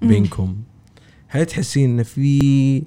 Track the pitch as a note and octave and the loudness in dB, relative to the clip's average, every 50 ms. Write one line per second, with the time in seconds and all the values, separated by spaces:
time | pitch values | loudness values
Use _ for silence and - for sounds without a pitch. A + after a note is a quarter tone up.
0 | - A#3 A2 G#2+ G2+ F2+ - - F#2 F#2 F#2 G#2+ A#2 - _ _ _ _ _ - | 0 2 2 4 2 0 -2 -4 -6 -6 -6 -8 -12 -16 _ _ _ _ _ -20
1 | _ _ _ - - - - C#3 E3+ E3+ - - C3+ - - C#3 C#3 B2+ A#2+ A#2+ | _ _ _ -20 -14 -6 -4 -2 -2 -2 -4 -6 -6 -4 -2 0 0 2 0 0
2 | A#2 - - C#3 C#3 C#3+ C#3 C#3 C#3 C#3 C#3 C#3 C3+ C3+ C3+ C3 D3+ | -2 -4 -4 -2 0 2 2 2 2 2 2 2 2 2 0 -2 -4